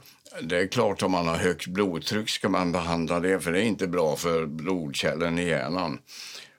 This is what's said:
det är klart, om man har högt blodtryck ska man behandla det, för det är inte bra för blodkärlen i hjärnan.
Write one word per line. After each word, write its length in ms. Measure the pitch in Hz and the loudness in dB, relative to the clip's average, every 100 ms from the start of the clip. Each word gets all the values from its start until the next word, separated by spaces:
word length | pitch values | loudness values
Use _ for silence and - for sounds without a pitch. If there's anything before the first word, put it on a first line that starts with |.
| - - - - | -10 -20 -18 -10
det 160 | 80 87 | -2 0
är 100 | 92 | 2
klart, 340 | 123 104 98 | 2 2 2
om 80 | 98 | 2
man 160 | 90 85 | 2 2
har 100 | 82 | 2
högt 300 | 92 82 90 | 2 0 -2
blodtryck 640 | 92 101 82 - - - | 0 0 0 -2 -2 -2
ska 200 | - 101 | -2 0
man 220 | 92 90 | 2 2
behandla 480 | 87 85 85 80 87 | 0 0 0 0 0
det, 200 | 90 92 | 2 2
för 120 | 82 | 2
det 80 | 87 | 2
är 20 | |
inte 240 | 113 87 92 | 2 0 0
bra 280 | 87 78 71 | 2 2 2
för 300 | 85 82 80 | 0 0 0
blodkärlen 920 | 78 82 90 76 69 92 76 85 85 | -4 -2 -2 -2 -2 -2 0 0 0
i 40 | 87 | 2
hjärnan. 520 | 76 64 92 85 - - - - - - | 0 0 -2 -2 -6 -12 -16 -16 -16 -20